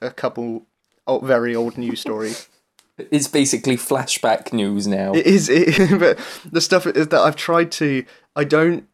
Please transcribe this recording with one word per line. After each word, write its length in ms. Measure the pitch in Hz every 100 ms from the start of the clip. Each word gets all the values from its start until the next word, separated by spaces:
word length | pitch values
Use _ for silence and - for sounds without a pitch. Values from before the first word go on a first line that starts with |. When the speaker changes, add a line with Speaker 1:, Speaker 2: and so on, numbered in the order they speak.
Speaker 1:
a 80 | 127
couple 560 | - 127 120 117 113 _ _ _ _ -
o-, 140 | 131
very 340 | 131 123 120
old 240 | 117 117 123
news 220 | 120 113
stories. 480 | - 110 110 117 - _ _ _ _ -
Speaker 2:
It's 300 | - 147 143
basically 480 | 147 135 113 135 120
flashback 760 | - 135 127 - 117 113 -
news 340 | 117 101 101 101
now. 260 | 95 98
Speaker 1:
It 100 | 104
is, 240 | 175 196 156
it, 500 | 147 175 151 180 185
<laughs> 0 |
but 180 | 170 - - - -
the 100 | 165
stuff 260 | - 185 175
is 200 | 139 156
that 120 | 147
I've 160 | 151 151
tried 340 | - 170 170
to, 320 | - 147 135 - - _ 147
I 60 |
don't 420 | 143 151 165 170 -